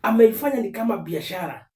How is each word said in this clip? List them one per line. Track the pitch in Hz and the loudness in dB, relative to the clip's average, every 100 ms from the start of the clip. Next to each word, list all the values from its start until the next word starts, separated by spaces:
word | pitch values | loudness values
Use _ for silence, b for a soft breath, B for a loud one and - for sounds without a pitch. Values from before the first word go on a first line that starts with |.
ameifanya | 226 226 226 226 285 262 | 2 6 6 6 -2 -2
ni | 202 | -4
kama | - 226 190 | -4 -4 -4
biashara. | 160 170 - 185 165 127 _ | -6 -8 -8 -10 -10 -12 _